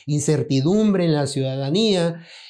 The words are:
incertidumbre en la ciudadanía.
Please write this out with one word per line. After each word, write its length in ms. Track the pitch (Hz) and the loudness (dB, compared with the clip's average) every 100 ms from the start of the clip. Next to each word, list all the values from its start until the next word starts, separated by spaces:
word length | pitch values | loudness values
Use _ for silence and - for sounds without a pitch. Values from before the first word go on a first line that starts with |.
| - | -4
incertidumbre 1000 | 147 147 151 - 135 143 208 214 190 170 | -2 0 0 0 0 2 2 2 2 2
en 80 | |
la 140 | 151 135 | 0 0
ciudadanía. 960 | 135 131 131 139 175 220 185 170 165 - - | -2 -4 -4 -2 0 2 2 0 -4 -12 -20